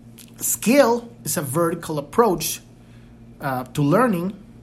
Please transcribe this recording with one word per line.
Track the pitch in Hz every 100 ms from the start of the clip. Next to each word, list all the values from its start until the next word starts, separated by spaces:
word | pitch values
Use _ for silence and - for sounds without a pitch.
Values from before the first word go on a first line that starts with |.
| - - - -
skill | - - 202 277 240 240 - - 151
is | 175
a |
vertical | 135 151 170 170 - 151
approach, | 147 - 233 165 - - - - - - - - - -
uh, | 139 127 123
to | -
learning | 143 185 247 175 185 - - -